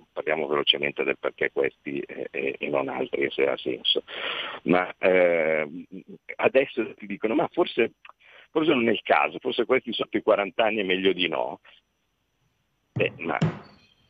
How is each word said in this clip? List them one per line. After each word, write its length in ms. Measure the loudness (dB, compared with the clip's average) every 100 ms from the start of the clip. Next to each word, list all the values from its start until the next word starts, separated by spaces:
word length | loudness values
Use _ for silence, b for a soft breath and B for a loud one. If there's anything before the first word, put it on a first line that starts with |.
| _
parliamo 340 | -6 -2 0 2
velocemente 560 | 0 0 -2 -4 -2
del 160 | -4 -2
perché 320 | -6 -4 -4
questi 480 | -2 -4 -4 -8 -8
e, 300 | -8 -10 -10
e, 240 | -6 -6 -6
e 120 | -4
non 200 | -4 -4
altri, 400 | -6 -4 -2 -2
se 160 | 0 0
ha 80 | 0
senso. 480 | -4 -2 0 -2 B B B B B B
Ma, 300 | 2 2 2 0
eh, 720 | 4 6 4 4 2 0 -2 -8 -14 -16 -16 -18 -14 -2
adesso 580 | 2 2 2 -2 -6
ti 120 | -8 -10
dicono, 280 | -4 0
Ma 140 | 0 0
forse 460 | 0 0 0 0 -2 -20 -20 B B B
forse 180 | 0 2
non 160 | 4 2
è 40 |
il 100 | 2
caso, 380 | 4 4 4 -2
forse 240 | -2 0
questi 280 | 2 0 0
sotto 240 | -4 -2 0
i 60 |
quaranta 440 | 4 4 2 0 2
anni 120 | 2
è 60 |
meglio 280 | 0 2 2
di 140 | 2 0
no. 320 | -2 -4 -8 B B _ _ _ _ _ _ _ _ _ _ _
Beh, 200 | -2 -2 -2
ma 200 | -4 -2 -2 -4 -14 -20 _ _